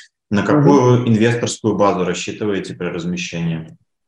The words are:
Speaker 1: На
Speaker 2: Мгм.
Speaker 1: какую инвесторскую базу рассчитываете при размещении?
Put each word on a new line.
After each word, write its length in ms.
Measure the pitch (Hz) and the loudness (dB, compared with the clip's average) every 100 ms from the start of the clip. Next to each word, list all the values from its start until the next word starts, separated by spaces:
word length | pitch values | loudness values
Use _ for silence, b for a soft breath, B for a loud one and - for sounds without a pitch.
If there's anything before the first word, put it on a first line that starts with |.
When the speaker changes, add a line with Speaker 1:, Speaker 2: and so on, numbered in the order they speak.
| B _ _ | B _ _
Speaker 1:
На 100 | 101 | -2
Speaker 2:
Мгм. 60 | 95 | 0
Speaker 1:
какую 600 | 151 143 143 123 123 120 | 2 4 6 6 4 4
инвесторскую 680 | 107 117 117 117 - 110 95 | 2 2 2 -4 -4 -2 2
базу 260 | 101 92 | 2 0
рассчитываете 720 | 90 87 - 95 107 98 87 87 | -2 -4 -8 -6 -4 -4 -6 -8
при 120 | 90 | -8
размещении? 920 | 87 85 90 - 85 85 80 80 - _ _ | -6 -6 -6 -6 -6 -4 -6 -10 -18 _ _